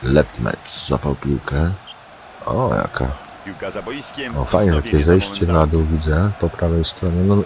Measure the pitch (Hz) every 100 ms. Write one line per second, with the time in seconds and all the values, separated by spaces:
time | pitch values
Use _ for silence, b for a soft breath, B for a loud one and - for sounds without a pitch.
0 | 64 71 73 - 57 - - - - 69
1 | 73 69 69 69 - 69 82 95 - -
2 | - - - - - - 127 - - -
3 | 64 69 - - - 90 98 101 95 139
4 | 131 - 131 117 65 92 101 78 73 78
5 | 73 90 92 - 87 82 78 82 80 78
6 | 78 76 101 101 85 - 85 82 82 -
7 | 92 85 95 101